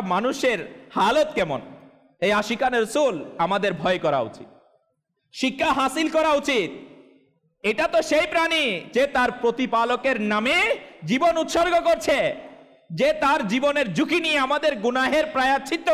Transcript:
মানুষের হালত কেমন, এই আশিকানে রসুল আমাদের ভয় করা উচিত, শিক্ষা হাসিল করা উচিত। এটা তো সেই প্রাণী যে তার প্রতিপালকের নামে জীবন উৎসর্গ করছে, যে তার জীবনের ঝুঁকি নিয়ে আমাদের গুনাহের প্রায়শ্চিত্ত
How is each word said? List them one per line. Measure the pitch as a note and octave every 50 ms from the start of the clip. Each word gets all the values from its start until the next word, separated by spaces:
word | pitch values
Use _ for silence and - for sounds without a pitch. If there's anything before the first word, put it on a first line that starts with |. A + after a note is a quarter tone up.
| G#3+ F#3 F3+
মানুষের | F#3 A3 B3+ C4+ C4+ - B3+ A#3 F3+ D3+ - - - - - -
হালত | - F#3 G#3 B3 D#4 D4+ D4+ - G#3
কেমন, | F#3 D#3 C#3 B2 - - - - - - _ _ _ _ _ _
এই | - G3 G#3 G#3
আশিকানে | G#3 G#3+ A#3+ - C4+ C4 B3+ A#3
রসুল | A3 G#3+ - C#4+ D4+ C4 G3+ D3+ C3 - - - E3+
আমাদের | E3+ G3 G3+ F#3 G3+ F3+ D3+
ভয় | D#3+ F3+ F#3 F3 E3+
করা | D#3+ C#3+ C3+ A#2 A2
উচিত, | - - G#2 - - - _ _ _ _ _ _ _ _ _ _ _ _ _ _ -
শিক্ষা | - - C4 C4+ C4+ D#4+ D#4+ C4+ C4+
হাসিল | C4+ C4 C4+ D#4+ D#4+ D#4 D#4+ D#4+
করা | D#4 D#4+ D4+ C#4+
উচিত। | C#4+ C#4+ C#4 A#3 F3+ D3 - - - - - - - - _ _ _ _ _ _ _ _ _ _ -
এটা | G#3 A3+ - D#4 E4 -
তো | E4 - -
সেই | D4 D4+ - - -
প্রাণী | E4+ E4 E4 E4 D#4+ D4 B3 G3 E3 - - -
যে | A#3 C4+ C#4 -
তার | C4 B3 A#3+ A#3+ -
প্রতিপালকের | - A#3+ A3+ A#3 B3+ G#3+ A3+ A3+ A#3 A#3+ B3 A#3+ A#3+ C4 C4 A3 G#3+ G#3 G#3+
নামে | G#3+ A3 B3+ D#4 F4+ G4 A4+ - - - - - - - D3+
জীবন | A3 C4 E4 E4+ E4 E4 D#4+
উৎসর্গ | D#4+ - E4 E4+ F4+ E4+ E4+ E4 E4
করছে, | E4 - - - D4 B3+ F#3 D3 - - - - - - - - - _ _ _ E3 D#3+
যে | B3 D4 D4+ D#4 D4+
তার | C#4 C#4+ D#4 C4 F#3+
জীবনের | G3+ B3+ B3 C#4+ C#4+ D4 C#4 A3 E3 D#3
ঝুঁকি | D#4 - D#4+ F4 D#4+
নিয়ে | D#4+ D#4 D4 C4+ C4
আমাদের | C#4+ D4 D4+ D4+ C#4 A3 F#3+
গুনাহের | A#3+ B3 C4 C4 C4 B3+ D#4 D4+ D4+ -
প্রায়শ্চিত্ত | C4 B3+ C4 C#4 C#4 C4+ - - - - F4+